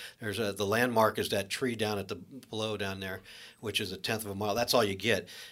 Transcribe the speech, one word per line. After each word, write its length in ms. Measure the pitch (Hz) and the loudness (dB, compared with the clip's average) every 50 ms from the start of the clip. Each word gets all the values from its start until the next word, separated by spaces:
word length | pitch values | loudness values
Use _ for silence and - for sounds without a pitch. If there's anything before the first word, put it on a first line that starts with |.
| - - - _ | -14 -16 -14 _
There's 180 | 110 107 98 107 | -6 -6 -4 -2
a, 140 | 113 101 98 | -2 -2 -2
the 140 | 101 104 | 0 0
landmark 520 | 98 107 113 123 127 117 113 110 107 - - | 2 4 4 4 4 6 6 6 6 6 2
is 120 | 98 - | 0 0
that 180 | 117 101 98 - | 0 0 0 -2
tree 280 | - - 135 123 117 | -2 -2 0 -2 0
down 220 | 107 110 107 107 101 | 0 0 0 0 -2
at 100 | 95 98 | -4 -6
the 80 | 110 | -8
below 600 | - - - 139 127 - - 117 110 107 110 107 | -10 -10 -14 -16 -18 -14 -10 -6 -4 -4 -2 -2
down 240 | 98 101 98 95 95 | -2 -4 -4 -4 -6
there, 220 | 98 95 92 92 - - - - - - - _ | -6 -8 -8 -10 -12 -16 -18 -18 -20 -20 -18 _
which 200 | - 107 101 - | -8 -4 -2 -2
is 100 | 110 90 | -2 -2
a 60 | 92 | -4
tenth 300 | 87 - - 113 110 110 | -6 -4 -2 -2 -2 -2
of 40 | 101 | -4
a 40 | 98 | -4
mile. 200 | 98 107 104 101 | -2 0 0 2
That's 200 | 117 120 - - | 2 2 4 6
all 100 | 123 113 | 4 6
you 120 | 101 95 | 4 2
get. 320 | 98 107 117 107 90 87 - - - - - | 0 2 2 2 2 2 -4 -12 -16 -16 -18